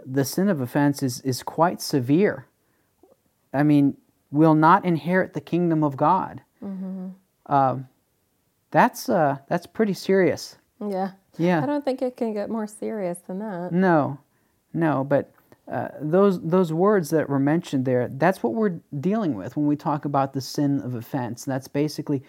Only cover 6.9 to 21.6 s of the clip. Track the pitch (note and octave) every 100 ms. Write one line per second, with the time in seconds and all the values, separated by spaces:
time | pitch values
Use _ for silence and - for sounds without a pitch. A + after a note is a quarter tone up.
6.9 | F#3+ F#3 F#3 _ _ - C#3 C3+ C3 C3
7.9 | _ _ _ _ _ _ _ _ D3+ A3+
8.9 | - - G3+ D3 C#3 - F3+ - - A3
9.9 | F3+ - F#3+ E3+ G2 - - _ _ G#3
10.9 | F#3+ F#3+ - _ - E3+ F3 C4 D4 C#4
11.9 | B3+ B3+ B3 A#3 G#3+ G3+ A3 G#3+ - G#3+
12.9 | A3 F3+ F3 - F#3 A3 F3 F3+ E3+ F#3+
13.9 | E3 C3 C#3+ _ _ _ _ _ D3+ E3
14.9 | C3+ C3+ C#3+ - _ _ - - B2 -
15.9 | - D3+ F3 G3+ F3+ E3 F3+ F3 D#3+ G3
16.9 | G#3 D#3 D#3+ C#3 C#3 C#3 E3 - C#3 B2+
17.9 | B2 A#2+ C3+ D#3+ F#3+ A#3+ A3+ G#3+ E3 -
18.9 | C#3+ F3+ G#3 E3+ G#2+ F#2+ D3+ D3 C#3+ E3
19.9 | D3 C#3+ C#3 C3+ C#3 C3+ - C#3+ C#3 B2+
20.9 | B2 A2 C#3 A#2+ A#2+ - C3